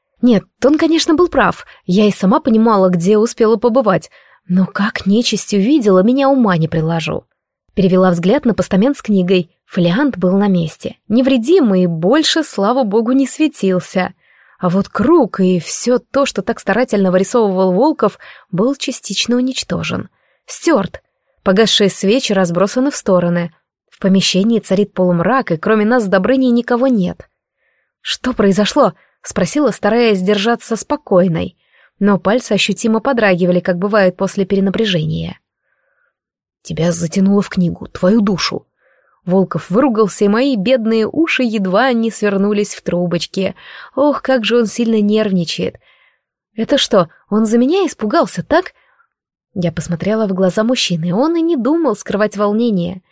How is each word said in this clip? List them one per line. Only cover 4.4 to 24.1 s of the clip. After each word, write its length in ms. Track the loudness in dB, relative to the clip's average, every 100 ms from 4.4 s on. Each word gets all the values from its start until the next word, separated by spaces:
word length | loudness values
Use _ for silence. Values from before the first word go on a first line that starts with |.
| -2
но 180 | 0
как 420 | 0 -2 -4 -4 -2
нечисть 480 | 0 0 -2 -2
увидела, 500 | 0 2 2 4 4
меня 240 | 4 2 2
ума 280 | 2 2 2
не 120 | 0
приложу. 560 | -2 -2 -2 -4 -8 -10 _ _ _ _
Перевела 380 | -2 2 4 4
взгляд 320 | 2 2 2
на 100 | 0
постамент 440 | -2 0 2 2 0
с 40 |
книгой. 480 | 0 0 2 0 -2 _ _
Фолиант 520 | -2 0 2 0 0
был 180 | 0 0
на 100 | 2
месте, 520 | 0 -2 -6 -10 -12 -2
невредимый 760 | 0 2 2 2 2 4 2
и 20 | 0
больше, 560 | 0 0 2 2 0
слава 400 | -2 0 0 0
богу, 260 | 0 0 0
не 160 | 0 0
светился. 840 | 0 -2 0 0 0 -2 -4 -4 -8 _ _ _ _
А 60 | -2
вот 200 | 0 -2
круг 520 | -2 2 4 2 0
и 180 | 0 0
все 400 | -2 -2 0 0
то, 260 | -2 -2
что 160 | -2 -2
так 200 | -6 -4
старательно 500 | -2 -2 0 0 2
вырисовывал 640 | 2 2 0 0 2 0
Волков, 480 | 2 2 0 -2 -4 -14 -20 _
был 240 | -2 -2 -2
частично 580 | -6 -8 -6 -6 -2
уничтожен. 720 | -2 -2 -4 -6 -6 -6 -8 -10 _ _ _ -10
Стерт. 560 | -4 0 0 0 -8 _ _ _ _
Погасшие 480 | 0 2 2 2 0
свечи 420 | 0 0 0 0
разбросаны 600 | 0 0 0 -2 0 -2
в 40 | -2
стороны. 560 | 0 0 2 -2 -4 -10 _ _ _
В 80 | -6
помещении 600 | 0